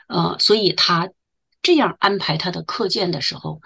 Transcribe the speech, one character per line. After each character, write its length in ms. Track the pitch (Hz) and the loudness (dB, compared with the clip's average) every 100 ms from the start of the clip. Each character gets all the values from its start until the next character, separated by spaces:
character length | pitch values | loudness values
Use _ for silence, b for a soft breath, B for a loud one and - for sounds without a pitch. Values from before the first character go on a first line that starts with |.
| B | B
呃， 280 | - 170 - | -2 0 0
所 180 | - 214 | 2 4
以 160 | 202 | 4
他 380 | - - 170 190 - _ _ _ _ | 0 0 0 -2 -8 _ _ _ _
这 140 | - 320 | 2 4
样 200 | 196 - | 4 0
安 180 | 202 202 | 0 0
排 180 | - 156 | -2 -2
他 140 | 185 | -4
的 120 | 170 | -6
课 260 | 160 - 240 | -8 -4 -2
件 240 | 220 180 | -2 -2
的 80 | 156 | -2
时 160 | - 143 | -4 -6
候， 260 | 156 156 | -10 -12